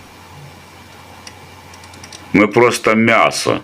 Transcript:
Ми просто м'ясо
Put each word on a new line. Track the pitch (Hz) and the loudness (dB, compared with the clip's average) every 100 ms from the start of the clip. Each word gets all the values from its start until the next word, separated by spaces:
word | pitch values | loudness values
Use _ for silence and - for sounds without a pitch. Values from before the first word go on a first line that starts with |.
| - - - 143 143 - - - - - - - - - - - - - - - - - - | -20 -20 -20 -20 -20 -20 -20 -20 -20 -20 -20 -20 -20 -20 -20 -20 -20 -20 -20 -20 -20 -20 -4
Ми | 98 104 | 0 2
просто | 117 120 110 113 110 | 2 2 0 0 0
м'ясо | 113 110 76 - 62 50 | 2 2 0 -2 -4 -4